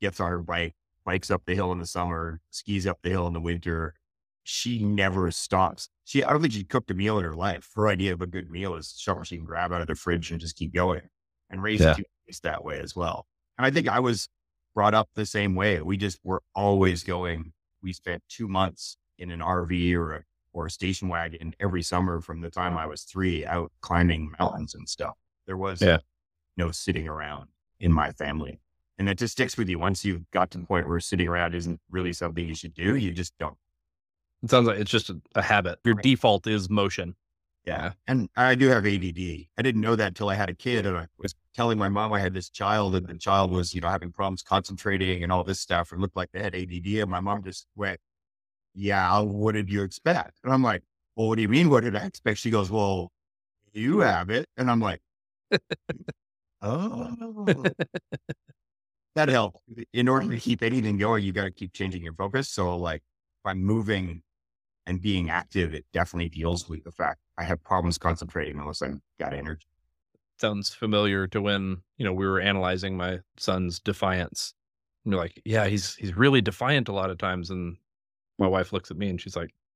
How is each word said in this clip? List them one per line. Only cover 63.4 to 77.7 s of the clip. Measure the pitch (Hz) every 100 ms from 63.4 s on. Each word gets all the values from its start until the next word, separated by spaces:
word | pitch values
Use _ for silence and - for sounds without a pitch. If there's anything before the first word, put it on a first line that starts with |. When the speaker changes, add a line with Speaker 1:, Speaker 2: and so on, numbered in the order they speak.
| 101
Speaker 1:
I'm | 95
moving | 95 113 104 101 92 82 - _ _ _ _ _ -
and | 90
being | 101 95 82
active, | 87 - 101 85
it | 76 -
definitely | 85 87 87 85
deals | 78 82 87 -
with | 78
the | 85
fact | - 80 - _ -
I |
have | 82 82
problems | - 92 87 82
concentrating | 85 85 - 87 73 73
unless | 73 73
I've | 69 71 - -
got | 71
energy. | 69 73 80 _ _ _ _ _ _ _ -
Speaker 2:
Sounds | 110 104 98
familiar | - 110 104 104 98 95
to | 110
when, | 101 101 95 90 - -
you |
know, | 110
we | 92 98
were | 95
analyzing | 98 98 92 92 98 95
my | 90 92 - -
son's | - 92 90 87
defiance. | - 98 95 92 87 - - - _ _ _ _
And | 110
you're | 95
like, | 82 - -
"Yeah, | 110 101
he's, | 104 92
he's | - 101
really | 90 135 135
defiant | 104 - 127 143 113
a |
lot | 98 95
of | 90
times." | 98 90 85
And | 92 87